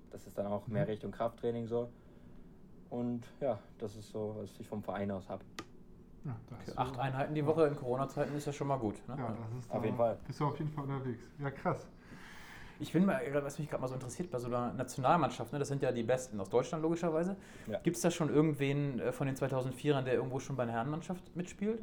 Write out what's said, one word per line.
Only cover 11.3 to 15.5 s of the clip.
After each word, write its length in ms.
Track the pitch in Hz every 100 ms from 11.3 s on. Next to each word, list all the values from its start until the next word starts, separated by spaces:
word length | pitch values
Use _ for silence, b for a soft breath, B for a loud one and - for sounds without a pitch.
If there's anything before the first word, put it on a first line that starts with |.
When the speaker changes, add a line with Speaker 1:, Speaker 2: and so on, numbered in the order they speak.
| -
Speaker 2:
Ja, 100 | 139
krass. 380 | 135 185 131 - - B B B B B B B B
Speaker 3:
Ich 120 | 147
bin 120 | 156 190
mal, 140 | 135 127 143
was 140 | 139 143
mich 120 | 147
grad 100 | 127
mal 60 | 131
so 60 |
interessiert, 360 | 131 127 - 180
bei 80 | 123
so 100 | 120
einer 240 | 120 120
Nationalmannschaft, 800 | 95 127 - 131 170 131 - 117